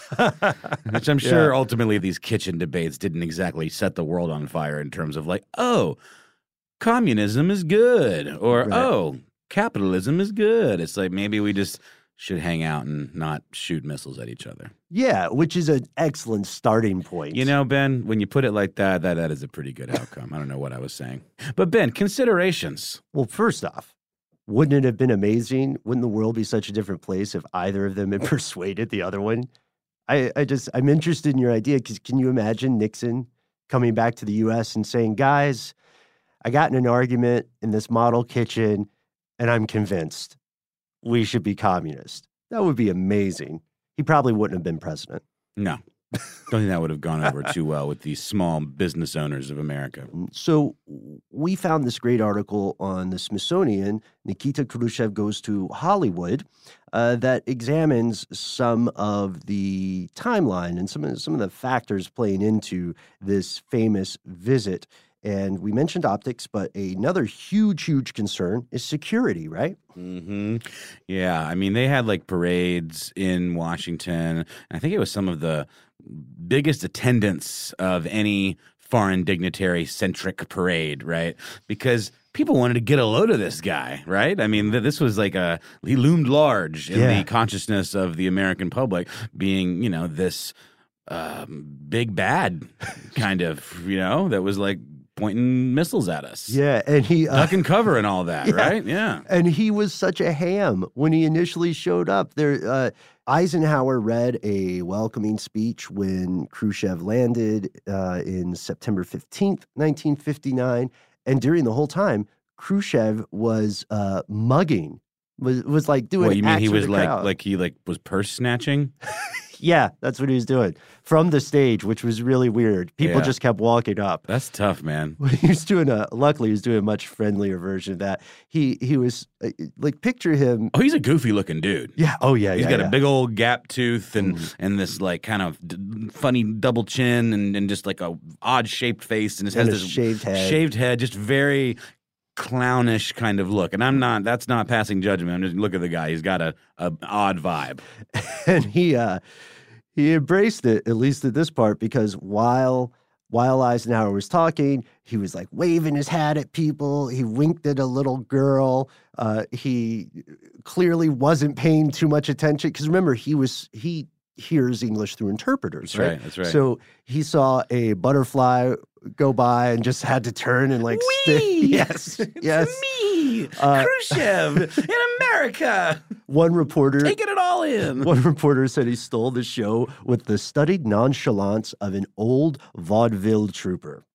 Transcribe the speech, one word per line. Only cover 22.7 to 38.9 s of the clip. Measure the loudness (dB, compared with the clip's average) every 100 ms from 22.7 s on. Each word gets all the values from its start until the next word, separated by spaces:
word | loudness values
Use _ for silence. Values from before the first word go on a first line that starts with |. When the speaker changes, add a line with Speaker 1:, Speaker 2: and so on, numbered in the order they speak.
| -10 -12 -14 _
Speaker 1:
Well, | -4 -4
first | 0 0 0 -6
off, | -10 -16 _ _ _ _ _ -2
wouldn't | 2 4
it | 4 4
have | 2
been | 2
amazing? | 4 2 0 0 -2 -2 -4
Wouldn't | -4 -2
the | -2
world | 0 -2 -2
be |
such | -2 -2 -2
a |
different | -6 -6 -8
place | -6 -4 -4
if | -6 -8
either | -6 -4 -2
of | -2 -2
them | -2
had | -2
<laughs> |
persuaded | -2 -2 -4 -8 -6 -6 -4
the | -4
other | -4 -4
one? | -2 -2 -4 _ _ _ _ _ -2
I, | 0 0 0
I | -2
just, | -2 -2
I'm | 0 4
interested | 4 2 0 0
in | 2
your | 2
idea, | 2 2 0
'cause | -2 -10
can | -4 0
you | 2
imagine | 2 0 0 0 0
Nixon | 0 -2 -4 -4 -8 _ _ _ _
coming | 2 2
back | 2 0
to | 0
the | -2
U | 0 0
S | 0 -2 -4
and | -2
saying, | 0 0 2
"Guys, | 2 4 2 -2 -8 -18 _ _ _ _ _ _
I | -2
got | 2 2
in | 2
an | 4
argument | 4 4 2 2 2 -2 _
in | -2
this | -2 0
model | 2 4 2
kitchen, | 0 -2 -2 0 0 0 -2